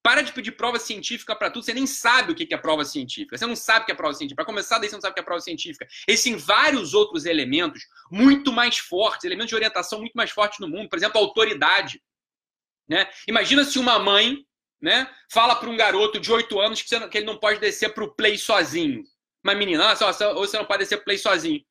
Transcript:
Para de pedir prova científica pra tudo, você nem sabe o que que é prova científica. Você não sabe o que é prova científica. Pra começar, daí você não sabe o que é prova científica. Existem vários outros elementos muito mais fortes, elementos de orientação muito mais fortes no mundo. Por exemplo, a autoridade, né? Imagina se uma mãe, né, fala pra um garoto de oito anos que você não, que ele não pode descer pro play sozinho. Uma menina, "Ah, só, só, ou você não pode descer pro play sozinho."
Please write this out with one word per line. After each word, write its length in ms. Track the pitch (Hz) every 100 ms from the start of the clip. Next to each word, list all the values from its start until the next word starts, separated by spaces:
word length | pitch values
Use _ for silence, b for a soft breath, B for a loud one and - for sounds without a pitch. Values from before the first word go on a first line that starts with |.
Para 200 | 233 269
de 120 | 262
pedir 180 | - 226
prova 260 | - 240 233
científica 540 | - 208 - 233 -
pra 160 | 214 190
tudo, 140 | 240
você 100 | 233
nem 140 | 233 269
sabe 460 | - 233 254 190
o 20 | 160
que 100 | 160
que 80 |
é 40 | 156
prova 260 | 160 156
científica. 540 | 143 147 123 - 101 120
Você 80 | 233
não 100 | 226
sabe 280 | - 220
o 20 | 220
que 60 |
é 20 | 170
prova 180 | 160
científica. 300 | 143 143 139
Pra 20 | 160
começar, 320 | 208 - 226
daí 120 | 208
você 60 | 208
não 60 |
sabe 100 | 190
o 20 |
que 80 | 185
é 20 |
prova 160 | 170 175
científica. 480 | 180 165 180 147 - B -
Existem 300 | 220 254 208
vários 580 | 143 214 302 277 160
outros 320 | 196 208 175 160
elementos 580 | 160 127 147 170 - - b b
muito 400 | 190 262 277 269
mais 260 | 233 240 -
fortes, 460 | - 180 214 -
elementos 240 | 180 185 226
de 80 | 220
orientação 440 | 214 185 175 214
muito 140 | 226
mais 160 | 233 208
fortes 300 | - 208 -
no 80 | 180
mundo. 220 | 175 208
Por 80 | 185
exemplo, 240 | 208 214
a 20 |
autoridade, 800 | 202 - 220 160 151 196 - - _ _ _ _ _ _ _ _ _
né? 180 | 165 185 B -
Imagina 340 | 226 190 277
se 160 | 277 262
uma 180 | 247 220
mãe, 480 | 196 202 226 277 _ _ _ _
né, 280 | 156 233 262 B B
fala 240 | 220 240 233
pra 140 | 226
um 80 | 226
garoto 420 | 214 190 214 214
de 100 | 175
oito 260 | 226 233 202
anos 220 | 208 214
que 80 | -
você 100 | 233
não, 80 | 208
que 100 | 214
ele 80 | 214
não 140 | 208
pode 220 | 208 208
descer 320 | 208 196 214
pro 200 | 214 208
play 240 | - 220 208
sozinho. 680 | - 208 151 160 156 117 98 _ _ _
Uma 140 | 196 202
menina, 360 | 202 156 208
"Ah, 40 | 202
só, 160 | 208
só, 220 | 175 208
ou 120 | 175 196
você 120 | 220
não 80 | 202
pode 140 | 196
descer 180 | 190 208
pro 80 | -
play 120 | 202
sozinho." 460 | 214 185 165 147 _